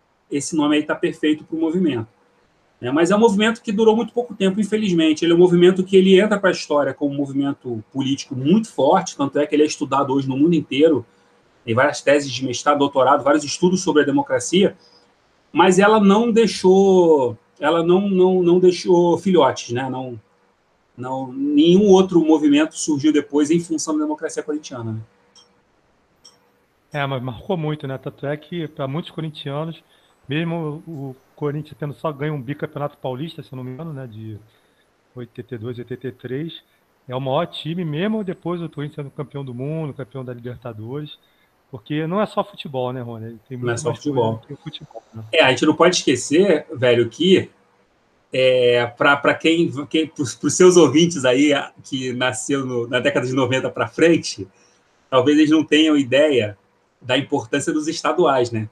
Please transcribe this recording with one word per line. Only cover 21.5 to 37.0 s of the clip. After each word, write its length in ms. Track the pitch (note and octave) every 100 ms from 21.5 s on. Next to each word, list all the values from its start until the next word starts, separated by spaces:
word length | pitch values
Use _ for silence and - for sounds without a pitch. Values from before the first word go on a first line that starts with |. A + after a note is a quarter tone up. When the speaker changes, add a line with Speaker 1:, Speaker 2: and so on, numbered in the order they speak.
| D3 E3+ F#3 G#3
Speaker 1:
outro 340 | F#3+ F#3+ E3+ D#3
movimento 500 | D#3 D3+ C#3+ D#3 -
surgiu 380 | - C#3+ D3+
depois 380 | D3 C#3+ C#3+ D3
em 80 | E3+
função 360 | E3+ D#3 D#3+ D3+
da 80 |
democracia 380 | D3+ D3+ D#3 D3+
corintiana, 520 | D3+ D3+ - B2+ A2+
né? 60 | A2 A2 _ _ _ _ _ _ _ _ _ _ _ _ _ _ _ _ _ _
Speaker 2:
É, 140 | D3 C#3
mas 160 | C3
marcou 340 | B2+ A2 - F3+
muito, 320 | D3+ D3+ C3+
né? 100 | C3+
Tanto 280 | C#3+ - C#3
é 100 | D3
que, 320 | - F3 D3+
pra 200 | - C3
muitos 240 | D3 -
corintianos, 680 | - D#3 - C#3+ C#3+ E3 D#3+ _ _ _ _ -
mesmo 560 | D3 E3+ E3+ D#3 D3+ D#3+
o 280 | D3+ C#3 B2+ _ _
Corinthians 400 | D3 D3 D3+ -
tendo 140 | C#3+
só 180 | B2+ D#3+
ganho 220 | C3+ D3+
um 80 | D3
bicampeonato 560 | A#2+ D3 D3+ C#3+ C#3+ -
paulista, 440 | C3+ B2+ D#3+ -
se 100 | -
eu 40 | C3
não 80 |
me 80 | B2+
engano, 220 | B2+ E3
né, 140 | C#3 B2+
de 300 | A2 A2 G#2 A2 _ _ _ _ _ _ B2
oitenta 400 | A#2+ - A2 A#2+
e 20 |
dois, 200 | A#2 A#2+
oitenta 300 | A#2+ B2 C3
e 40 |
três, 420 | - B2 C3+ E3 - _ _ _ _